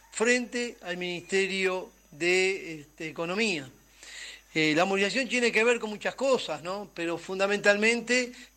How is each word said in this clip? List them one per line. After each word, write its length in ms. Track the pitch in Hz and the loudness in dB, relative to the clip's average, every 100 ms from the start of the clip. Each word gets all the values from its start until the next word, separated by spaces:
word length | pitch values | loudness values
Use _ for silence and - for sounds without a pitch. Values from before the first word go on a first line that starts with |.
| - | -12
frente 640 | - 226 247 240 247 240 - | 0 2 2 0 -4 -6 -6
al 140 | 180 180 | -8 -6
Ministerio 920 | 180 175 - 190 190 190 185 185 175 - _ | -6 -6 -2 0 2 0 0 -2 -6 -14 _
de, 720 | 143 170 185 190 190 160 156 | -2 2 4 2 0 -6 -12
este, 260 | 139 - 160 | -14 -10 -10
Economía. 600 | 143 165 190 226 165 135 - _ - - - - - - | -6 -4 -2 0 -2 -6 -16 _ -20 -18 -16 -16 -16 -6
Eh, 200 | 160 156 | 0 2
la 100 | 151 | 4
movilización 440 | 185 196 196 208 262 | 2 2 0 0 -2
tiene 240 | 247 240 | 0 2
que 100 | 202 | 2
ver 160 | 226 233 | 2 2
con 120 | 220 | -2
muchas 260 | 208 190 - | -6 -6 -2
cosas, 440 | 269 254 - 151 | 2 2 0 -6
¿no? 260 | 165 196 196 | -6 -8 -8
Pero 260 | - 170 165 | -6 -4 -4
fundamentalmente 1120 | - 190 196 202 208 202 214 233 226 247 240 - - | -4 0 2 4 4 6 4 2 2 0 0 -6 -18